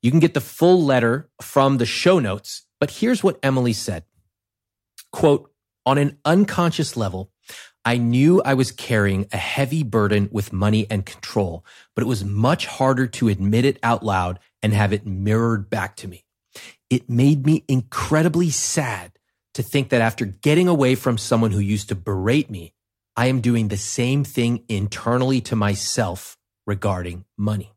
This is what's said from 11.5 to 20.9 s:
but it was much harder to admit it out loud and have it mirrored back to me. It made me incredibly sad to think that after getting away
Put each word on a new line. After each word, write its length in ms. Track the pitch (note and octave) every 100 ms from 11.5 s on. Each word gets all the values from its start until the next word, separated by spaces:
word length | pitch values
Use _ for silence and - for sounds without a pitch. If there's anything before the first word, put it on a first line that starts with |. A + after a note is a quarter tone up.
| E2 - - _
but 80 | -
it 60 | A2+
was 180 | A2+ F#2+
much 400 | G2+ A#2+ F3 -
harder 400 | - C3 B2+ C3
to 220 | - A2+
admit 360 | G2 G2 A2
it 140 | C3+ -
out 200 | A#2 A#2
loud 360 | G#2+ F#2+ F2+ F#2 _ _
and 100 | G#2+
have 180 | G#2+ G2+
it 140 | G#2 G#2
mirrored 640 | F#2+ G2 A2 A#2 A2+ G2
back 260 | G#2+ F#2+ -
to 100 | G2
me. 180 | F2 _ _ _ - - - _
It 180 | B2+ -
made 380 | A#2+ C#3 D3+ C3+
me 180 | D#3 -
incredibly 840 | C3 - - - D#3 E3 D#3+ F3
sad 640 | - - - C3 G2 F2 _ _ _ _
to 80 | -
think 280 | A#2 C#3 C3
that 120 | B2+
after 240 | A2+ - G#2
getting 420 | F#2+ D3 D#3 F3+
away 280 | E3 C3